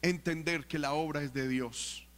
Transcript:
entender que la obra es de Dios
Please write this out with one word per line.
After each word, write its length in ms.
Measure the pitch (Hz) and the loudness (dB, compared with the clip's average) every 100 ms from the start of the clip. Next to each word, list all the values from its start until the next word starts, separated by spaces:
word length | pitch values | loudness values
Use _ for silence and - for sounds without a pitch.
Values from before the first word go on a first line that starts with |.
entender 640 | 165 180 175 160 156 165 135 | 4 2 0 0 0 0 0
que 120 | 160 | -2
la 140 | 143 | 2
obra 300 | 147 156 147 | 2 0 0
es 100 | 143 | -2
de 160 | 131 131 | -2 0
Dios 580 | 127 123 117 - - - | 0 0 -4 -6 -8 -12